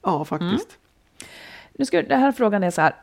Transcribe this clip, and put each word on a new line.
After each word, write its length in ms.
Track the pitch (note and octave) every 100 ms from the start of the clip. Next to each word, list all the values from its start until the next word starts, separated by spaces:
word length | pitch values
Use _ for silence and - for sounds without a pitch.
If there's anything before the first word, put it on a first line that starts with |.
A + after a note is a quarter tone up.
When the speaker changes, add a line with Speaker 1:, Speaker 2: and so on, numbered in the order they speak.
Speaker 1:
Ja, 240 | - D#3 D3+
faktiskt. 260 | D#3+ E3+
Speaker 2:
Mm. 760 | A3+ A4 - _ _ _ _ - - - - - -
Nu 80 | C4+
ska, 160 | E3+
den 180 | - C4+
här 120 | C4+
frågan 320 | C4 A3+ G3+
är 80 | F3+
så 100 | F3
här, 140 | D#3 -